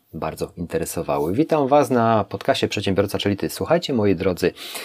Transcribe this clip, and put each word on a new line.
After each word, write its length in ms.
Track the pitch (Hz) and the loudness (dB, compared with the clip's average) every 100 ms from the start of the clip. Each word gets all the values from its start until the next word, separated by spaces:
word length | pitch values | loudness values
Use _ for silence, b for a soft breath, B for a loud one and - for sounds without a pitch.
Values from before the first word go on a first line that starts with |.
| _ | _
bardzo 380 | 82 80 76 85 - | -8 -8 -6 -10 -8
interesowały. 800 | 85 80 82 - - 143 143 | -6 -4 -4 -6 -4 -2 0
Witam 340 | 110 160 156 131 | 0 2 2 4
Was 220 | 147 127 | 4 4
na 340 | 123 113 110 | 2 4 2
podcaście 440 | 101 - - - 104 | 0 -4 0 0 0
Przedsiębiorca, 500 | 107 101 92 101 95 | -2 0 0 0 0
czyli 180 | 101 98 | -2 -2
Ty. 140 | - | -4
Słuchajcie, 420 | - 92 170 - | -4 0 0 0
moi 240 | 127 101 87 | 2 2 2
drodzy, 360 | 92 87 90 - B B | 0 0 -2 -2 B B